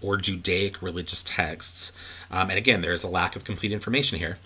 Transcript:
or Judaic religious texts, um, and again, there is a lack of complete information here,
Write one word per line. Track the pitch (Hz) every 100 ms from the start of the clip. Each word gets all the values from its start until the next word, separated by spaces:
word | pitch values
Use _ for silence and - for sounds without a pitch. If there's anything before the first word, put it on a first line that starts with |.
or | 98 98
Judaic | 101 90 90 90 98 -
religious | 92 85 85 -
texts, | - - 82 78 - - - - - - -
um, | 92 95
and | 95
again, | 120 107
there | 80
is | 87
a | 92
lack | 87 87 -
of |
complete | - 98 107
information | 104 - 131 139 87
here, | 82 87